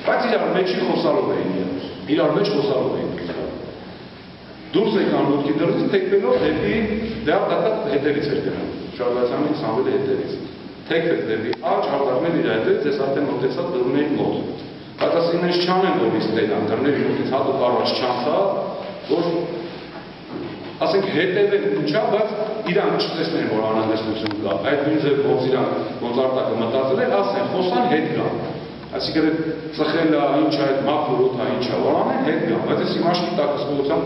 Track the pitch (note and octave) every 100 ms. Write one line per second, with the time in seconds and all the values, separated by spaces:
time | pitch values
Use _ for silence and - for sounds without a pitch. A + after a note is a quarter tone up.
0 | - B3 A#3 G#3 - F#3 F#3 - - G#2
1 | G#2 G2 G2 F#2 F2+ F#2+ F#2+ - - -
2 | - D#3+ - - - C#3+ - - - -
3 | F3 - E3+ D#3+ D3+ C3 - - - -
4 | - - - - - - - F#3 A3 G3
5 | D#3 D#3 C#3+ C#3+ - D#3 E3+ E3+ E3 G3
6 | F#3 G3 B3 - D3+ D#3 - A3+ A3 -
7 | - - D3+ F3+ - - - - C#3+ C#3+
8 | D3 - - - F#2+ F2 - - - -
9 | A#2+ B2 B2 C#3 D3+ - A2+ B2 C3+ -
10 | B2+ - - - - - - - - E3
11 | E3 G#2 A2 A2 A2+ - E3+ G3 - C#3
12 | C#3 B2+ E3+ D3+ A#2+ A2 - - D3 C#3
13 | C3+ D3 C3+ A#2+ C3 - B2 B2 B2 C#3
14 | D3 A#2 - - - - - - - -
15 | - E3+ E3+ F3 E3+ F3 - F#3 G3 -
16 | F3 - - - - - - A2 C#3+ C#3
17 | - - - C3+ C3+ B2+ B2 - - -
18 | - - D#2+ - - - - - - -
19 | - E3+ E3+ E3 - - - - - -
20 | - - - - - - - - D#3+ G3
21 | - C#3+ F3+ G#3 G3+ G3+ G3+ D#3 - G#3+
22 | - G3+ G#3+ - - - F3 G3+ F#3+ -
23 | - - - - A2 A2 A2 A2 A2 A2
24 | A2 A2 A2 G2+ G2 G2 C3 D3 D3+ D#3
25 | C#3+ C3+ - - B2+ B2+ A#2 - - -
26 | A#2+ A#2+ C3 B2+ - A2 A2+ C3 C3+ B2+
27 | B2 G3+ G3 G3+ G3+ F#3 F3+ - - D#3
28 | - - - - - - - - - B2
29 | - D#3 D#3 D#3 D#3+ - - - D3+ E3
30 | D#3 D3 C#3 D3 D#3 D3 C#3 C3 C3+ D3+
31 | - - - A#2+ A2 - - - - -
32 | B2 C3 C#3+ - - - - D3+ F3+ E3
33 | E3+ F3 - D3+ D3 C#3 D3 C#3+ C#3 E3